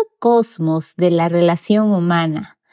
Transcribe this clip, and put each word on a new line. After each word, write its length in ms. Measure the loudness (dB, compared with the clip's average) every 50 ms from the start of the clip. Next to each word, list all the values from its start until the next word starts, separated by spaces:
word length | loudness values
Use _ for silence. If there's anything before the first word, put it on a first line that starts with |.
| -2 -2 _ -2
cosmos 760 | 0 2 2 2 2 0 -4 -4 -2 -2 -2 -2 -4 -8 -4
de 160 | -2 0 0
la 180 | 2 0 0 0
relación 640 | 0 2 2 2 0 0 0 0 0 2 2 2
humana, 680 | 0 0 0 0 0 0 0 -2 -4 -6 -8 -12 _ _ _ _